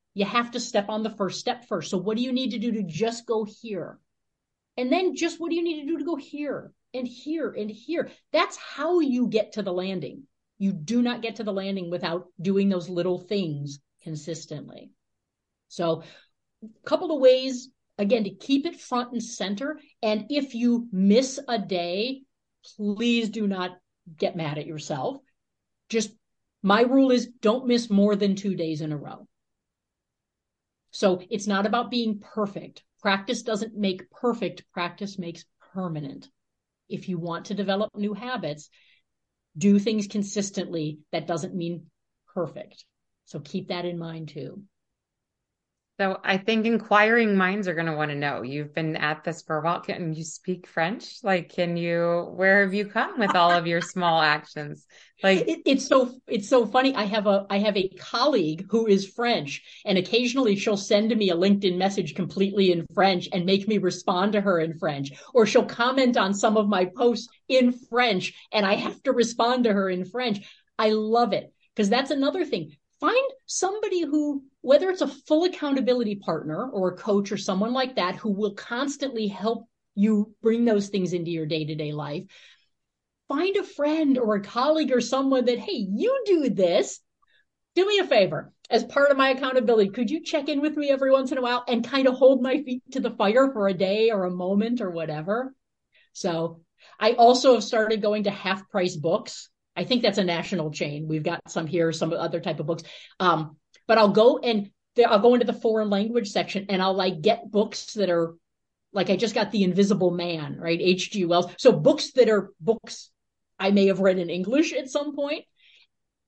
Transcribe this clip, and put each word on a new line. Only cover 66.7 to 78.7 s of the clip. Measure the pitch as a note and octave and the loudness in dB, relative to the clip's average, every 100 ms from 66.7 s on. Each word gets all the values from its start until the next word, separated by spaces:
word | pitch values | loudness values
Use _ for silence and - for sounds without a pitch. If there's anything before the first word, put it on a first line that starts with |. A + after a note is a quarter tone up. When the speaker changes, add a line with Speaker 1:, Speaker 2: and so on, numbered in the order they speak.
| G3 | 2
Speaker 1:
posts | F#3 B3 A#3+ A3 - _ - | 0 0 0 0 -6 _ 0
in | C4 B3 | 4 4
French | B3 - A#3+ B3 F#3 F3+ - - | 2 -4 0 2 0 -2 -10 -6
and | G#3+ G3 | -2 2
I | |
have | A3 B3 - | 0 -2 -4
to | C#4 | 0
respond | B3 A3+ - A#3 B3+ | 2 2 2 2 2
to | A#3 | 2
her | G3+ F#3+ | 2 0
in | F3+ | -2
French. | F#3 B3 B3 G3+ - - _ - | -6 -4 -4 -4 -8 -20 _ -2
I | A3 | 2
love | A3 G#3+ A#3 A#3 | 2 2 2 2
it, | F3 - _ _ | 0 -6 _ _
'cause | - G3+ | -2 2
that's | A#3+ C#4 | 2 0
another | C#4+ C#4 F#4 | 0 0 0
thing. | E4+ G3+ D3+ - _ _ | -2 -4 -6 -14 _ _
Find | D4+ A#4+ C5+ - - | 0 0 0 -6 -10
somebody | - F#4 G#4+ G#4 F#4 | -4 -2 -2 -4 -2
who | D4 D4+ D4 C#4 - _ B3 | -2 0 0 -4 -8 _ 2
whether | D4 F#4 | 4 4
it's | F#4 | -2
a | C#4 | -4
full | - - D#4 | -6 0 2
accountability | F4+ - C#4+ C4+ A3 B3 G#3+ G3+ | 2 -2 -2 0 0 0 -2 -4
partner | - D#3+ C#3+ D#3+ C4 | -4 -4 -4 -6 -6
or | G3 F3+ | -2 -2
a | F3+ | -2
coach | - G3+ G3+ | 0 0 0
or | F#3+ | -4
someone | - F#3+ A3+ | -2 -2 0
like | B3+ B3+ | 0 -2
that | A3+ F3+ F3+ | -2 -2 -2
who | A3 | -4
will | G3 G#3 | -2 -4
constantly | G3 - | -6 -8